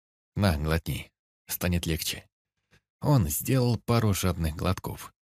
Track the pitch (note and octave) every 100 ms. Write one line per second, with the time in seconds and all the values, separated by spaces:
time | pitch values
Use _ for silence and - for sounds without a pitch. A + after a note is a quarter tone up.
0 | _ _ _ - G2+ D#2+ D#2 E2 - C#2
1 | - _ _ _ - - F2+ F2 E2+ D#2+
2 | - - - _ _ _ _ _ _ _
3 | C3 C#3+ D#2 - - C3 B2 A2+ - A#2
4 | A2 F#2+ F#2 E2+ E2 D#2 E2+ F#2 - -
5 | - - _